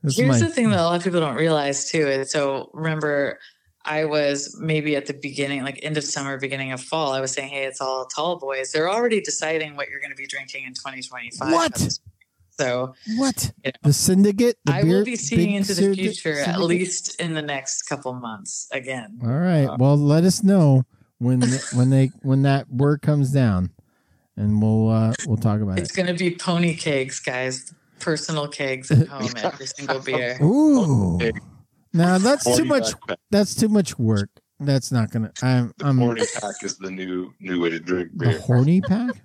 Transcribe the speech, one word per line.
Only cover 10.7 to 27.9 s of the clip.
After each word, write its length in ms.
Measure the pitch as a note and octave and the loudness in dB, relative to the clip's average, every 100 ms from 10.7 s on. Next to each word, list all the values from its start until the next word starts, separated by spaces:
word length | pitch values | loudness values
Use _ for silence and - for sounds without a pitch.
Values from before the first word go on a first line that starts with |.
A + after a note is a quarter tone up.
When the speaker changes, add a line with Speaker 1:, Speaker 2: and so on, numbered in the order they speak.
Speaker 2:
twenty 280 | B2+ C#3 C3 | -12 -12 -12
twenty-five. 500 | B2+ B2+ A#2+ - C3+ | -14 -14 -14 -8 0
Speaker 1:
What? 480 | - E4 - - - - _ _ _ _ | 0 0 -2 -4 -4 -12 _ _ _ _
Speaker 2:
So 420 | - C3+ B2 B2+ C3 - A3 | -6 -2 -2 -4 -10 -8 -2
Speaker 1:
What? 360 | C4+ - - - | -2 -2 -6 -6
Speaker 2:
you 80 | - | -10
know, 60 | - | 0
Speaker 1:
The 100 | D3 | 2
Syndicate? 640 | C#3+ - F#3 G3+ G3+ A#3+ A#3 D3+ | 4 4 4 4 4 2 2 -2
The 80 | |
Speaker 2:
I 80 | C#3+ | 2
Speaker 1:
beer, 140 | D#3+ F#3+ | 4 4
Speaker 2:
will 60 | A3 | 2
be 100 | A#3 | -2
seeing 320 | - A3+ F3 | 0 2 2
Speaker 1:
big 80 | G3+ | 0
Speaker 2:
into 140 | G3 | -2
the 60 | F3+ | 2
Speaker 1:
Syndicate? 280 | G3 F#3+ F#3+ | 2 2 -2
Speaker 2:
future, 340 | - E3 D3 | -4 -4 -2
at 60 | C#3+ | -2
Speaker 1:
Syndicate? 220 | F3 F3 | 0 2
Speaker 2:
least 520 | F3 F3+ - - - | 2 0 -4 -8 -6
in 120 | E3+ | -4
the 80 | D#3+ | -4
next 420 | D3 C#3 C3 - | -4 -6 -6 -8
couple 300 | - C#3 B2+ | -6 -6 -6
months 540 | B2+ A#2+ A2 F#2+ - - | -8 -10 -12 -12 -12 -8
again. 460 | C3+ B2+ C3 A2 A2+ | -8 -8 -10 -10 -8
Speaker 1:
All 60 | A#2+ | -4
right. 360 | C3+ F3+ E3 C3+ | 0 2 2 2
Speaker 2:
Uh, 120 | C3 | 2
Speaker 1:
Well, 180 | C3 D3 | 4 4
let 280 | D3 D3+ F3 | 4 4 4
us 180 | F3+ | 2
know 400 | F#3+ G3 D3+ C3+ B2+ _ _ _ | 4 6 6 4 2 _ _ _
when, 220 | A#2+ B2+ | 0 2
Speaker 2:
<laughs> 320 | B2 C3 - | 2 0 -2
Speaker 1:
when 160 | B2 B2+ | 2 4
they, 220 | C3+ C3 - | 4 2 0
when 200 | C#3 C3+ | 0 2
that 260 | C#3 C#3 - | 4 2 -2
word 320 | A#2+ C#3+ D3 | 0 2 2
comes 300 | - D3 C3+ | 2 2 2
down, 400 | C#3 B2 F#2 F2+ _ _ _ _ _ _ - | 2 2 2 -2 _ _ _ _ _ _ -4
and 260 | G#2 G#2+ | 0 2
we'll, 280 | G#2+ A2 A2 | 4 4 4
uh, 240 | A2 A2 A2+ - | 4 2 0 -2
we'll 120 | G#2+ | 0
talk 240 | A2 G#2+ | 2 0
about 180 | G#2 F#2 | 0 -2
Speaker 2:
It's 120 | - | -4
Speaker 1:
it. 40 | - | -2
Speaker 2:
gonna 180 | F3+ | -2
be 220 | F3 F3+ E3+ | 0 -2 -2
pony 400 | - E3+ F3 D#3+ | -2 0 0 -2
kegs, 440 | E3 C#3 C3 - | -2 -2 -2 -6
guys. 520 | - B2+ B2+ B2+ - - _ | -6 -4 -4 -6 -12 -20 _